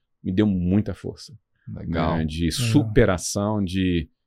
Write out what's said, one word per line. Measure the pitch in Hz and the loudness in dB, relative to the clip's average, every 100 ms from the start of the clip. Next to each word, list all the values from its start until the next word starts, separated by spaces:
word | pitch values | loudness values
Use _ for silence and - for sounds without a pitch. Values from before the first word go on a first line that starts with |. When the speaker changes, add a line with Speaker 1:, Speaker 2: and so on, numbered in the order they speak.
| _ _ | _ _
Speaker 1:
me | - | -4
deu | 95 107 | 0 2
muita | 92 87 98 104 95 | 2 2 2 0 -6
força, | - - - 113 _ _ - | -12 -14 -18 -20 _ _ -16
Speaker 2:
Legal. | 110 85 82 76 80 | -12 -6 -4 -2 -2
Speaker 1:
né? | 78 | -4
De | 80 85 | -2 -2
Speaker 3:
Legal. | |
Speaker 1:
superação, | 82 117 127 113 107 107 90 - 101 104 110 | -2 2 2 4 4 4 2 -2 -2 -2 -2
de | 95 95 92 87 78 _ | -2 0 0 0 -2 _